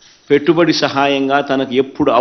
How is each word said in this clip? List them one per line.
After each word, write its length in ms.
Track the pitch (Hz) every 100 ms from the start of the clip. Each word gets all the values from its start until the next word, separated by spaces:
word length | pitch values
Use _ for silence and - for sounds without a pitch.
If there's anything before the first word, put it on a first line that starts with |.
| - _ -
పెట్టుబడి 440 | 143 143 165 165 151
సహాయంగా 540 | 143 135 139 139 135 143 139
తనకు 240 | 135 131 123
ఎప్పుడు 280 | 135 - 143 117